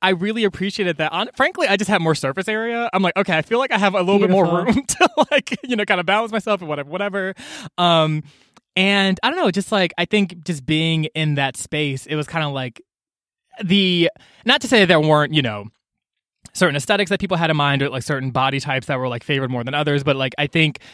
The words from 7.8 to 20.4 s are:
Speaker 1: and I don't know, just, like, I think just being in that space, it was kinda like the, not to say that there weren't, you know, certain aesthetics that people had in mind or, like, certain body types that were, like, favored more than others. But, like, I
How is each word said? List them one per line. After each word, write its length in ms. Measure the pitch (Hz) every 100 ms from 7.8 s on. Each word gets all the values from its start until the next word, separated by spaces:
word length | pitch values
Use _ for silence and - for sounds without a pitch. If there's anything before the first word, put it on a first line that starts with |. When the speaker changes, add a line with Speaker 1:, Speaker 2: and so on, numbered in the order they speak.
| 175 165 156 156 - _ _ _ _ 185
Speaker 1:
and 440 | 190 202 190 190
I 80 | 254
don't 80 | 359
know, 140 | 247
just, 200 | 175 -
like, 220 | 202 180 -
I 60 | 175
think 380 | 214 190 170
just 220 | 165 147 127
being 380 | 156 165 160 156
in 220 | 160 156 143
that 200 | 135 -
space, 520 | - 151 147 135 -
it 80 | 151
was 100 | 143
kinda 200 | 165 147
like 320 | 135 127 - _ _ _ _ _ _ _ -
the, 460 | 180 202 185 175 165 - - _ 233
not 160 | 277
to 60 | -
say 120 | 226
that 40 | 180
there 120 | 160
weren't, 340 | 156 151 143
you 80 | 151
know, 240 | 123 104 104 - _ _ _ _ _ _ -
certain 220 | - 180 143
aesthetics 340 | - 202 180
that 100 | 202
people 180 | 190 170
had 120 | 160
in 60 | 151
mind 240 | 143 139
or, 60 | 139
like, 120 | 131
certain 280 | - 139 131
body 280 | 127 135 139
types 280 | 147 135 -
that 100 | 131
were, 100 | 127
like, 160 | 117
favored 260 | - 139 127
more 120 | 123
than 100 | 123 147
others. 280 | 147 143
But, 120 | 139 135
like, 180 | 131
I 80 | -